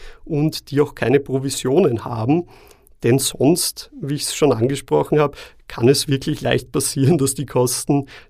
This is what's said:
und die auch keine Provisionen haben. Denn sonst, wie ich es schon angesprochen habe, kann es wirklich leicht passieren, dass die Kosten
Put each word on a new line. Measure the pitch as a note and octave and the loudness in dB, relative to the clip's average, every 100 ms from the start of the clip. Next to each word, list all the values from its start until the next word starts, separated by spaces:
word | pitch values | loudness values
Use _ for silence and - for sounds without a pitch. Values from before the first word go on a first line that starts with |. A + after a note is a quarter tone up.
| - - | -16 -18
und | - D3+ D#3 - - | -6 -2 -2 -4 -4
die | C3+ | -2
auch | D3 | -2
keine | - A#2 C#3 | -2 2 2
Provisionen | C#3 C3 C3+ - B2+ D3 F3 A2+ - | 2 -4 -4 -4 -2 2 2 0 -6
haben. | A#2+ A2+ E3 E3+ - - _ _ _ | -4 0 0 -2 -12 -20 _ _ _
Denn | A#2 C3+ | 0 2
sonst, | - - C3 F3 - - - C#4+ | 2 4 4 2 -2 -8 -16 -12
wie | D3 | -8
ich | D3 | -6
es | - | -6
schon | - D3 | 0 2
angesprochen | A2+ B2 C#3 - D3+ C#3 D3 | 2 0 -2 0 0 2 2
habe, | D3 - - _ - | 0 -2 -20 _ -16
kann | - A#2 | 2 4
es | C#3 - | 4 2
wirklich | C3+ - D3 | -2 -2 -4
leicht | - B2+ - | -2 -2 -2
passieren, | D3+ - C#3 C3+ E3 | -4 -2 0 2 2
dass | C3+ | 0
die | - C3 | -4 -4
Kosten | B2+ B2 - - C#3+ C3+ - | 0 0 -2 -2 -2 -2 -12